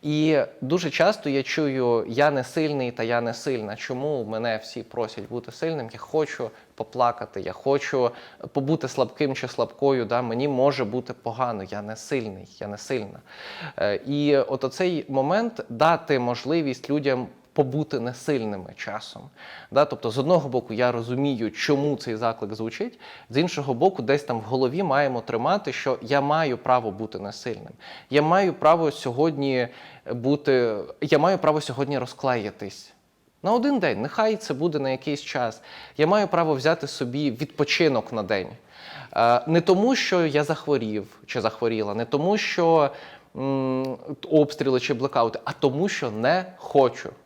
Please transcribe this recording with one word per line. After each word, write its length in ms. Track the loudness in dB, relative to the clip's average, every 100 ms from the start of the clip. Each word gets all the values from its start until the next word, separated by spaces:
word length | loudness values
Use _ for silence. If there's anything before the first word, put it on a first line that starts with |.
І 380 | -2 0 4 4 2 -4
дуже 280 | -2 0 0
часто 400 | 2 2 2 0
я 140 | -2
чую: 600 | -2 0 0 2 2 2 0
«Я 240 | 4 4
не 120 | 4
сильний 480 | -2 -2 0 0 -4
та 120 | -4
я 180 | -2 0
не 120 | -2
сильна. 420 | -4 -4 -4 -4 -8
Чому 480 | -8 -6 -2 -4
мене 360 | -4 -4 -2 -4
всі 200 | -6 -12
просять 440 | -10 -6 -6 -6 -10
бути 220 | -10 -10
сильним? 380 | -6 -4 -4 -6
Я 60 | -12
хочу 500 | -4 -2 -2 -4 -10 -10 _ -12
поплакати, 680 | -10 2 2 2 -8 -8
я 100 | -10
хочу 600 | -6 0 0 0 0 0 -2 -20 -16 -6
побути 340 | -4 0 0 -2
слабким 480 | -2 -2 0 -2 -2
чи 120 | -6
слабкою, 580 | -2 -4 0 2 2 0
да, 160 | -2
мені 260 | -2 -2 -2
може 380 | 4 4 4 -2
бути 280 | -4 -6
погано, 500 | -10 -8 -4 -4 -4
я 180 | -6 -8
не 140 | -8 -12
сильний, 520 | -4 -4 -4 -10 -16 -12
я 80 | -10
не 100 | -10
сильна». 420 | -4 -4 -4 -14 -20 -20 -16 -14 -12 -2
Е, 180 | -2 -2
і 420 | -2 0 4 4
от 260 | 2 -2
оцей 420 | -4 -2 -2 -2 -2
момент 560 | -2 0 0 -2 -6 -10
дати 500 | 2 4 4 2 0
можливість 680 | 0 -4 0 0 0 -4 -2
людям 380 | 0 2 0 -2 -12 _
побути 460 | 2 2 2 -2 -2
несильними 720 | -4 -6 -2 0 0 -6 -10 -12
часом. 460 | -8 -8 -10 -18 -20 _ -20 -20 -2
Да? 140 | 2 2
Тобто, 260 | 0 -2
з 60 | 0
одного 320 | 4 4 4
боку, 240 | -2 -2
я 180 | 0 2
розумію, 600 | 2 -2 -2 0 0 -4
чому 440 | -4 0 2 2 -2
цей 200 | -4 -2
заклик 400 | -2 -2 -6 -6
звучить, 440 | -8 -6 -8 -8 -20 -20 -4
з 80 | 0
іншого 360 | 0 -2 -2
боку, 280 | 2 2 2
десь 220 | 0 0
там 160 | 0 -6
в 40 |
голові 400 | -2 0 0 0
маємо 380 | 0 2 2 -2
тримати, 520 | -4 -2 0 0 -2
що 240 | -4 -2 -4
я 200 | 0 0
маю 360 | 2 0 0 -2
право 340 | 2 2 2
бути 280 | -6 -8 -8
несильним. 540 | -10 -10 -8 -8 -12 -20 -20 -20 0
Я 120 | 2
маю 320 | 4 4 4
право 380 | 4 4 6 4
сьогодні 760 | 0 -6 2 2 2 0 0 -2 -6 -20 -20 -10
бути, 680 | -4 0 0 4 4 4 -2 -8 -8
я 180 | 2 4
маю 180 | 4 4
право 240 | 2 2
сьогодні 380 | -2 -4 -2 -2
розклеїтись. 920 | -4 -2 0 0 -2 -8 -12 -12 -20 _ _ _ _ _
На 100 | 0
один 260 | 2 2 2
день, 220 | 2 0
нехай 340 | -2 0 0 0
це 180 | -4
буде 260 | -2 -2 0
на 100 | -2
якийсь 320 | -4 -4 -6
час. 400 | -6 -4 -4 -6 -18 -20 -18 0
Я 100 | 4
маю 200 | 4 2
право 260 | 2 2
взяти 340 | 2 2 0 -2
собі 440 | -6 -4 -2 -2
відпочинок 840 | -2 -8 -2 -2 4 4 4 -2
на 100 | -6
день. 260 | -2 -2 -2 -12 _ -20 -18 -18 -6 2
Е, 260 | 6 4 4
не 140 | 2
тому, 340 | 6 6 6 4
що 300 | 2 2 4
я 180 | 2
захворів 760 | 2 -2 2 0 2 -4 -6 -16 -8
чи 160 | -2
захворіла, 540 | -2 0 0 0 -2 -4
не 100 | -2
тому, 320 | 0 2 0
що, 540 | 0 2 4 6 4 -2 -18 -20 _ -6
м, 600 | -2 0 0 -2 -4 -8 -12 -14 2
обстріли 480 | 4 4 2 2 2
чи 140 | 2
блекаути, 460 | -2 0 2 0 0 -8
а 60 |
тому, 380 | 0 0 2 -2
що 220 | -2 -4
не 340 | 0 2 2 0 -12
хочу. 520 | 0 4 4 2 -14 -16